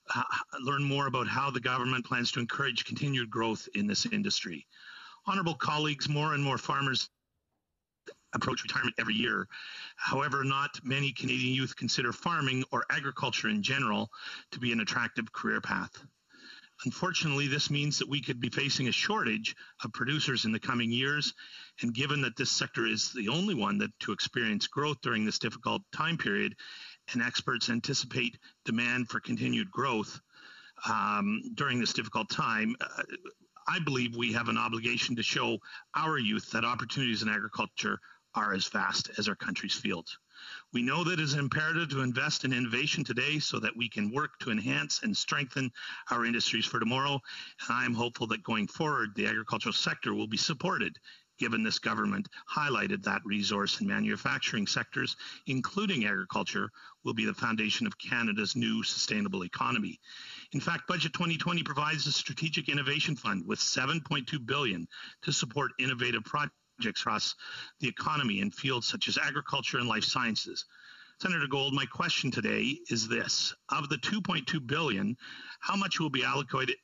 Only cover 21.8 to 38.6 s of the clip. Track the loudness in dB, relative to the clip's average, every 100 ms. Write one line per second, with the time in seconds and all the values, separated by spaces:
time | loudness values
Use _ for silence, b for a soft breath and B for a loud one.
21.8 | -2 0 0 0 0 0 0 0 0 0
22.8 | 0 0 -2 -2 0 0 0 2 2 2
23.8 | -2 -4 -4 -2 -2 0 0 0 0 0
24.8 | -2 -2 0 0 2 0 -2 -4 -2 -2
25.8 | -4 -4 -2 0 0 0 0 -4 B B
26.8 | B B -8 -2 -2 -2 -2 0 0 0
27.8 | 0 0 0 -2 -2 -4 B B -2 0
28.8 | 2 2 0 -2 -2 0 2 0 0 0
29.8 | 2 2 0 -6 -16 B B B B B
30.8 | 0 2 2 4 2 0 -2 -2 2 2
31.8 | 2 0 0 -2 0 0 2 2 2 0
32.8 | -4 -4 -6 -8 -12 -18 _ -8 -2 0
33.8 | 2 2 2 0 0 2 2 2 2 0
34.8 | 0 0 0 0 2 2 2 0 -4 B
35.8 | B 0 2 2 2 2 0 0 0 0
36.8 | -2 0 2 2 2 0 0 -2 -4 -2
37.8 | -2 -2 B B B -2 0 2